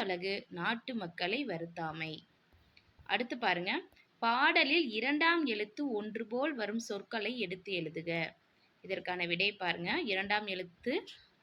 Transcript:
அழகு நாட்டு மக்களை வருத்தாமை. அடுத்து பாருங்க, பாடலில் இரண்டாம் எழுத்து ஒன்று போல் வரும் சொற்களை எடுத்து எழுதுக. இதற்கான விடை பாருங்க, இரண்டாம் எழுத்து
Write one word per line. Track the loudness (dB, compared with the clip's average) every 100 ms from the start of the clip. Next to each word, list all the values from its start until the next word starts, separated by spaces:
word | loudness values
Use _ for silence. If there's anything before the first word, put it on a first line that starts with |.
அழகு | 2 0 -2 -4 -6 -4
நாட்டு | -2 -2 -4 -6
மக்களை | -6 -4 -2 -2 -2
வருத்தாமை. | -4 -6 -6 -6 -4 -6 -8 -14 _ _ -20 _ -20 _ -18 -2
அடுத்து | -2 -2 0
பாருங்க, | 2 2 0 -2 -4 -16 _ _
பாடலில் | 2 4 6 6 6 4 2 0
இரண்டாம் | 2 4 6 6 2
எழுத்து | 0 -2 -4 -2 -2
ஒன்று | -2 -6 -4
போல் | 0 0 0
வரும் | -2 -2 -4
சொற்களை | -6 -4 -4 -2 -2
எடுத்து | -4 -4 -4 -2
எழுதுக. | -2 -4 -2 -2 -2 -6 _ _ _ _
இதற்கான | -6 -4 -2 -2 0
விடை | 2 2 0
பாருங்க, | -2 0 0 0 0
இரண்டாம் | 0 2 0 0
எழுத்து | -4 -6 -6 -2 -2 -4 -14 -20 _